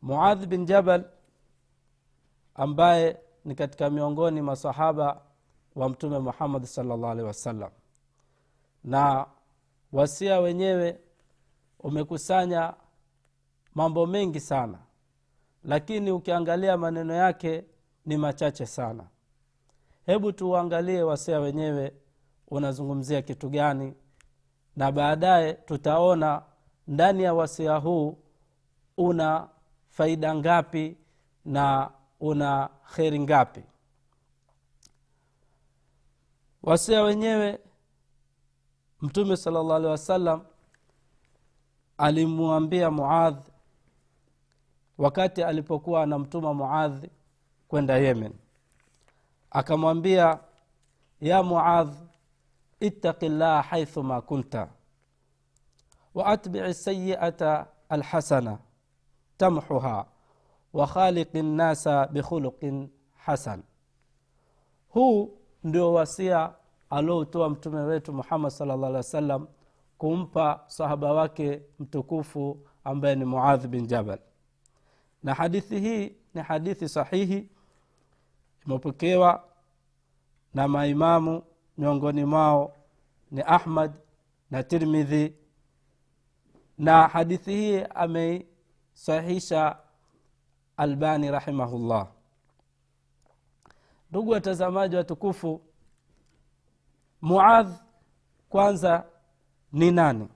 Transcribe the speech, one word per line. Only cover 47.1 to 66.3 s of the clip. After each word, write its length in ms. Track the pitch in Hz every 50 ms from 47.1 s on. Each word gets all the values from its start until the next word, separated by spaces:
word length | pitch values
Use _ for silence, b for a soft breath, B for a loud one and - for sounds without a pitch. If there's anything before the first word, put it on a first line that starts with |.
| _ _ _ _ _ _ _ _ _ _ _ _
kwenda 300 | - 147 143 135 131 131
Yemen, 360 | 139 135 127 113 110 107 - - _ _ _ _ _ _ _ _ _ _ _ _ _ _ _ _ _ _ _ _ _ _
akamwambia, 880 | - 139 135 - 165 151 160 160 160 165 165 190 190 185 175 165 160 151 - _ _ _ _ _ _ _ _ _ _ _ _ _ _ _
"Ya 220 | 151 151 180 190 185
Muadh, 500 | 180 175 170 156 170 170 170 165 147 147 147 170 - _ _ _ _ _ _ _ _ _ _ _ _ _ _
ittaqillaha 840 | - 208 202 - - 170 160 - 165 160 156 156 160 165 160 151
haythuma 600 | 135 - - 165 156 147 - 160 139 131 127 123
kunta, 480 | 120 - 147 139 127 - - 117 101 - - _ _ _ _ _ _ _ _ _ _ _ _ _ _ _ _ _ _ _ _ _ _ _ _ _ _ _ _
wa 100 | 175 -
atbi'i 480 | 202 208 202 208 190 175 196 185 185 175
sayyi'ata 960 | - - - 190 190 185 190 190 - - 170 165 - 175 156 151 151 156 - _ _ _ _
alhasana 680 | 160 151 143 - - 165 147 - 151 135 123 113 107 107 - _ _ _ _ _ _ _ _ _ _ _ _ _ _ _
tamhuha, 680 | 185 185 175 156 143 - 156 131 123 131 113 101 104 _ _ _ _ _ _ _ _ _ _ _ _ _ _
wa 140 | 156 143 139
khaliqin 580 | - 185 190 185 180 170 165 165 - 160 160 156 151
nasa 520 | 156 165 160 156 147 - 156 147 143 135 131
bi 140 | 151 147
khuluqin 680 | 139 - 175 165 143 127 127 - - 143 139 139 135 139 _ _ _ _ _ _ -
hasan." 380 | - 147 139 - - 104 92 - _ _ _ _ _ _ _ _ _ _ _ _ _ _ _ _ _ _ _ _ _ _ _ _ _
Huu 480 | - 226 254 262 233 208 202 - - _ _ _ _ _ _
ndio 300 | 160 156 175 175 170 170
wasia 600 | 170 160 151 - - 190 185